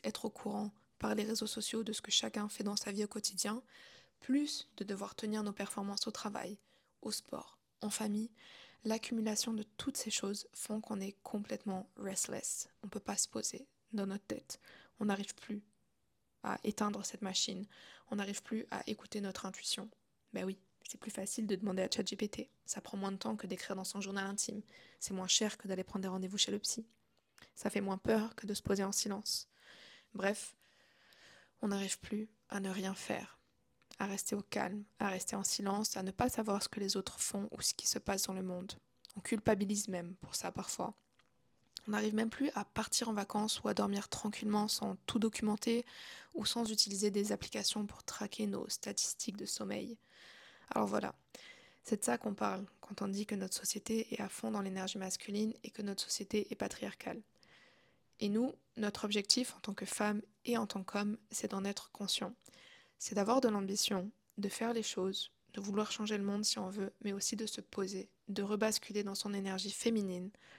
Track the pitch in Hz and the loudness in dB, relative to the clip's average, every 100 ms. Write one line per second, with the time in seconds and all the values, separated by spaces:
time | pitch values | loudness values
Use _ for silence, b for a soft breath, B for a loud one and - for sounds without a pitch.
0 | 220 - 214 - 208 208 208 b b - | -2 -2 -4 -4 -4 -2 -4 b b -2
1 | 214 214 208 220 214 - 208 220 214 214 | 2 2 2 0 0 -2 -2 0 0 -2
2 | - - - 214 208 - 202 208 - 202 | 2 4 4 0 -4 -2 0 0 0 0
3 | 208 214 - 190 208 226 B B B B | 0 0 -2 0 0 -2 B B B B
4 | B _ - 277 294 - - - 202 196 | B _ 2 4 4 -2 -6 -8 -6 -4
5 | 202 - 214 214 208 202 196 - 196 202 | -6 -4 0 0 0 -2 -4 -2 -2 -2
6 | - - 214 208 - 208 b b b _ | -2 -2 -4 -2 -4 -8 b b b _
7 | 220 - - - - - _ _ 214 - | -6 -6 -4 -8 -8 -18 _ _ -4 0
8 | 214 208 226 B B B B B 214 220 | 0 0 -2 B B B B B 0 0
9 | - 226 220 214 - 220 214 - - 277 | 0 0 2 2 0 -2 -4 -6 -4 -2
10 | - - 196 208 - - - 214 - 208 | 0 0 0 -2 -6 -8 -4 -4 -2 -4
11 | 196 - - 208 208 208 208 185 - - | -4 -8 -4 -4 -2 -2 -2 -2 -4 -6
12 | 196 196 - - - - - _ 202 202 | -2 0 0 -2 -2 -4 -6 _ -8 -6
13 | - 202 - 220 - - 277 _ _ 214 | 0 2 2 0 -2 -4 -12 _ _ -2
14 | 196 196 - - - - B B B - | 0 -2 -4 -6 -6 -14 B B B 0
15 | 208 196 202 - - 208 - _ _ _ | 2 2 -2 -8 -6 -6 -8 _ _ _
16 | _ _ _ _ - - 214 208 208 208 | _ _ _ _ -4 -2 -2 0 0 0
17 | - - 196 190 - 190 208 B B B | -6 -4 -2 0 0 -2 -8 B B B
18 | - 208 196 202 - 220 - - - 214 | -6 -2 -2 -4 -4 -4 -2 -4 -4 -6
19 | - 208 196 190 190 - - - 214 - | -6 -4 -4 -4 -6 -4 -2 -2 -4 -14
20 | _ _ _ 202 185 196 _ _ - - | _ _ _ -2 -2 -4 _ _ -14 -10
21 | - - 196 - 214 190 202 190 185 - | -6 -4 -2 0 2 2 2 2 2 2
22 | 190 202 208 - 240 _ - - - 202 | 0 0 -2 -2 -8 _ -8 -6 -4 -2
23 | 196 196 220 214 185 185 - 190 185 202 | -2 -2 -2 -4 -4 -6 -4 -4 -2 -4
24 | 196 196 190 202 - 208 B B B B | -2 -2 0 0 -2 -4 B B B B
25 | - 190 185 - 214 - 196 185 185 196 | -4 0 4 6 6 2 -2 -2 0 -2
26 | 190 190 185 208 - 208 - - 220 _ | 0 0 0 2 2 4 0 -2 -6 _
27 | _ _ _ B B - 208 202 196 190 | _ _ _ B B -4 0 2 2 2
28 | - 220 226 - 202 202 - 196 196 196 | 4 4 4 -2 -4 -2 2 2 2 2
29 | 208 202 - - - B B B B B | 0 -2 -2 -2 -4 B B B B B
30 | B 196 196 214 - - B B B B | B 0 2 0 -6 -14 B B B B
31 | B B B B B _ 214 196 196 - | B B B B B _ 0 0 0 -4
32 | - 208 220 _ - 202 190 190 190 196 | -2 -4 -4 _ -6 -4 -2 0 -2 -2
33 | - - - - _ _ _ _ _ - | -2 -4 -4 -14 _ _ _ _ _ -2
34 | 202 196 - 202 - 208 202 208 208 - | -2 0 0 -2 0 -2 0 -2 -8 -2
35 | 202 185 - 202 196 - 202 202 214 196 | 0 0 -2 0 2 2 2 2 2 0
36 | 185 - 247 - 214 202 - - 196 196 | 0 2 2 4 2 2 0 0 0 0
37 | 190 - - 202 202 - - - - 214 | -2 -2 -2 -2 -4 0 0 2 2 2
38 | - 190 - 190 185 180 185 - - _ | 0 0 0 0 -2 -4 -6 -12 -18 _
39 | - - - 220 - 202 202 208 - 185 | -16 -10 0 4 6 6 4 2 0 -4
40 | 170 185 - - - - 190 - 185 - | -6 -10 -6 -4 -2 -4 -4 -2 -4 -4
41 | _ _ _ _ _ _ _ - - 208 | _ _ _ _ _ _ _ -8 0 2
42 | 214 214 226 - 277 - 202 - 214 - | 4 4 2 2 0 0 -2 -2 2 2
43 | 226 208 196 208 214 - 214 208 202 202 | 2 0 0 2 2 2 2 4 4 2
44 | - - 214 - 208 208 214 - 202 190 | -2 -2 -2 0 4 4 4 2 0 -2
45 | - 226 220 - 214 214 - 233 B B | 0 4 4 4 2 4 4 2 B B
46 | B B B 339 208 233 226 214 - 196 | B B B -2 0 2 4 4 4 4
47 | 208 202 208 202 - 208 - 214 208 - | 4 4 2 0 -2 0 2 2 -2 -6
48 | - - 208 - 208 196 - - 208 196 | -8 -6 -4 -2 0 0 -2 -4 -2 0
49 | - - - 202 202 - 202 208 208 226 | 0 0 -4 -4 -4 -4 -2 -2 -4 -8
50 | B B B B B B B - 202 208 | B B B B B B B 2 4 2
51 | 202 - _ B B B B B - 208 | 0 -4 _ B B B B B -2 0
52 | - 240 214 196 208 190 196 - - 208 | 2 0 0 0 0 0 -6 -12 -14 -6
53 | 202 196 208 202 190 - - 208 - 226 | -2 -2 -2 -2 -2 -2 -2 -2 0 -2
54 | 220 214 196 - 226 214 196 190 190 208 | 0 -4 -4 -4 -2 0 -2 -2 -4 -4
55 | 185 - - 202 220 - - - 202 196 | -2 -4 -2 0 0 -2 -8 -4 -2 -2
56 | - - 196 214 208 - 196 - 202 - | -2 -4 0 0 0 -2 -4 -2 -6 -6
57 | - 220 - b b b b b b b | -6 -6 -10 b b b b b b b
58 | b - 208 214 254 - _ - 208 208 | b -2 2 4 2 0 _ -4 -2 0
59 | 208 208 202 - 247 - - 196 196 - | 0 4 6 6 4 -4 -8 -6 -2 2
60 | 208 208 - _ - 233 214 196 185 202 | 2 2 -4 _ 0 2 2 -2 -2 0
61 | 208 220 - - 202 196 196 202 - - | 0 -2 -6 -4 -2 0 -2 -4 -8 -6
62 | 202 - 208 247 B B B B B B | -2 0 0 -6 B B B B B B
63 | - 208 202 262 254 208 196 202 - 196 | -2 2 6 8 6 6 2 2 4 2
64 | 196 - _ - 196 - 233 233 214 - | 0 -8 _ -4 -2 0 0 2 0 2
65 | 185 196 - - _ - 202 202 208 - | 2 0 -4 -10 _ -6 0 0 2 0
66 | 214 214 202 202 214 - 190 202 196 - | 0 2 2 2 2 2 0 -2 -4 -2
67 | 208 196 - 220 220 - - - 190 190 | -4 0 0 0 -2 -4 -6 -2 -2 -4
68 | 196 _ - 196 202 208 214 214 - 208 | -8 _ -4 -2 2 4 4 4 0 -2
69 | 202 196 202 202 196 190 202 - 233 220 | 0 -2 -2 0 0 0 -2 0 4 4
70 | 196 180 185 B B | 2 -2 -6 B B